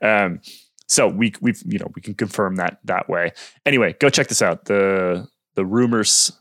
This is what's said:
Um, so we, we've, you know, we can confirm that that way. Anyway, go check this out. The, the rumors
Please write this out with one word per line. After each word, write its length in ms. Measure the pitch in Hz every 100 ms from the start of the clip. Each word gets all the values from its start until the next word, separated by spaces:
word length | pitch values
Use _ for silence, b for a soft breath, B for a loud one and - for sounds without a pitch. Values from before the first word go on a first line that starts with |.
Um, 380 | 107 104 95 85 - B B _ -
so 200 | - 110
we, 260 | 95 113 -
we've, 200 | 120 110 -
you 140 | 104
know, 120 | - -
we 60 |
can 120 | -
confirm 440 | 101 101 - 98 92
that 220 | 87 - -
that 240 | 90 -
way. 220 | 87 87 - B B 147
Anyway, 300 | 139 101 -
go 100 | 143
check 180 | 135 135
this 160 | 117
out. 220 | 98 85 -
The, 640 | 101 98 95 92 90 - _ _ -
the 100 | 95
rumors 640 | 110 123 117 104 - - -